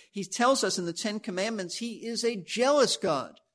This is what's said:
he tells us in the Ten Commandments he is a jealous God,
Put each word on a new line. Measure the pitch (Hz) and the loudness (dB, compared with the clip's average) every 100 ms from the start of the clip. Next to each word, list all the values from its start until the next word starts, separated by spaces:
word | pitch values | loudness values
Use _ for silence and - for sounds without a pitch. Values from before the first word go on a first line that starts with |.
| - | -12
he | 202 | -10
tells | 190 - 240 269 | -6 2 4 4
us | 202 - | 2 0
in | 175 | -4
the | |
Ten | 170 220 208 | -4 -4 -4
Commandments | 220 180 208 226 180 - | -4 -4 -2 -4 -6 -6
he | 233 214 226 | -8 -8 -8
is | 233 | -4
a | 233 214 | -2 -2
jealous | 165 208 254 294 254 - | -4 0 4 6 4 2
God, | 185 143 113 - _ | 0 0 -2 -12 _